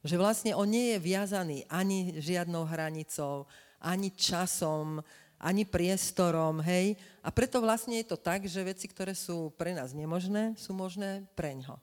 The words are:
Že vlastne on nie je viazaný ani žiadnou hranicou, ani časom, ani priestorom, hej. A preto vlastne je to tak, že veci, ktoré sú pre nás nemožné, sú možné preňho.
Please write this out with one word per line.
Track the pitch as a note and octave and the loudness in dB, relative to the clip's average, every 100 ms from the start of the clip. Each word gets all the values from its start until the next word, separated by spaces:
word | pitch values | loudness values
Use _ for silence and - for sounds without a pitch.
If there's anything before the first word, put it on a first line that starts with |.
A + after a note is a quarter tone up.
Že | D3 F3 | 0 4
vlastne | G3 A3+ A3+ | 4 4 2
on | F3+ G3+ | 2 2
nie | A3+ B3 | 4 2
je | G#3 | 2
viazaný | E3 F#3+ G3+ G3 E3+ C#3 - | 2 0 0 0 -2 -4 -4
ani | E3 G3 F#3+ F3+ D#3 | 0 2 2 0 -2
žiadnou | D3+ F3+ F3 E3+ D#3+ | -2 0 0 -2 -2
hranicou, | D#3+ D#3 D#3 D#3 - C#3+ C#3 C3+ - - _ | -2 -2 -4 -6 -4 -4 -4 -8 -18 -20 _
ani | E3 F#3 G3 | -2 0 -2
časom, | - - F3 F#3 - D#3+ D#3 D3+ D#3 D3+ - - _ | 0 0 2 0 0 0 0 -2 -6 -8 -20 -20 _
ani | E3 G3 | 0 2
priestorom, | G3+ F3+ F3 F#3+ - - F3+ D#3+ D#3+ D#3 | 2 2 2 2 0 2 4 4 2 2
hej. | D#3+ F3+ F#3+ G#3 - - | 2 4 2 0 -8 -10
A | - | -2
preto | - B3+ B3+ | 2 2 4
vlastne | A3+ A3 - A#3 | 4 2 0 -4
je | A3+ | -2
to | E3+ | -4
tak, | F3 F#3+ G3 | 0 -2 -2
že | F#3 F#3 | -4 -4
veci, | F#3+ G3+ | -6 -10
ktoré | - F#3+ | -6 -6
sú | F#3 - E3+ D#3+ | -4 -4 -4 -4
pre | - E3+ | -4 -4
nás | F3 B2+ | -2 -6
nemožné, | C#3+ D#3 F3 F#3 G#3 A3 A3 | -6 -2 -2 0 0 0 -4
sú | - | -6
možné | F#3+ F#3 F3+ G3 G3 F#3+ | -6 -6 -4 -4 -6 -8
preňho. | - D#3 C3+ C3 C3+ | -6 -4 -4 -10 -14